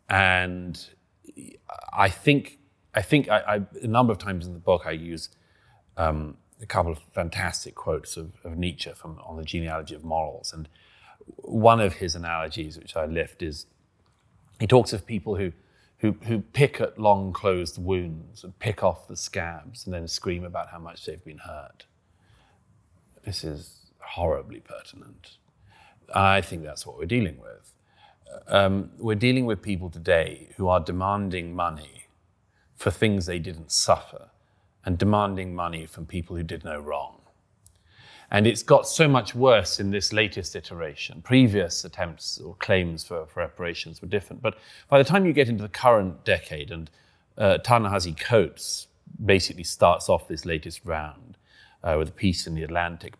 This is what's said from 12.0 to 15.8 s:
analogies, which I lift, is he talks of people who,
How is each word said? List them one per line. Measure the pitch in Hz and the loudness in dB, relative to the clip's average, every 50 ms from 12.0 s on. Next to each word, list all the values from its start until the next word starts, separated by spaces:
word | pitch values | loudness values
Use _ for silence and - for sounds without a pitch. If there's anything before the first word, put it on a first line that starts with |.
| 98 87 80 | -6 -6 -6
analogies, | 87 85 82 82 82 80 80 - 82 80 78 78 - | -6 -6 -6 -4 -4 -4 -6 -6 -8 -10 -10 -12 -16
which | - - - | -18 -10 -6
I | 82 78 | -6 -4
lift, | 78 82 85 78 78 - - 87 | -4 -2 -4 -4 -6 -8 -10 -10
is | 80 76 - - - _ _ _ _ _ _ _ _ _ _ _ _ _ _ _ _ _ - | -10 -10 -10 -14 -20 _ _ _ _ _ _ _ _ _ _ _ _ _ _ _ _ _ -8
he | 107 | 2
talks | 95 123 127 113 - - | 6 6 6 6 6 -2
of | 101 - | -8 -6
people | - 117 101 - - 98 | -6 -6 -6 -4 -4 -4
who, | 92 98 90 82 - _ _ _ _ | -2 -2 -4 -4 -8 _ _ _ _